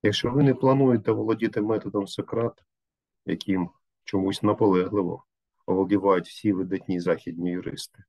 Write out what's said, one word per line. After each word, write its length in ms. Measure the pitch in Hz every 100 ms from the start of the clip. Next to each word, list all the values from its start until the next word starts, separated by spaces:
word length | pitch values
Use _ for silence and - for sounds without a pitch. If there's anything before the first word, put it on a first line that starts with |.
Якщо 280 | 104 104 139
ви 120 | 131
не 120 | 143
плануєте 580 | 127 131 131 135 120 104
володіти 480 | 110 107 110 110 110
методом 460 | 107 107 101 104 98
Сократа, 560 | - - 113 117 - _ _ _ _ _ _ -
яким 440 | 90 - 92 87 _ _ _
чомусь 380 | - 98 95 98
наполегливо 800 | 107 107 107 92 92 104 87 - _ _ _ _ -
оволодівають 600 | 95 95 101 98 92 87
всі 260 | - 107
видатні 480 | 92 92 95 - 90
західні 500 | 87 82 - 85 90
юристи 540 | 90 87 - - _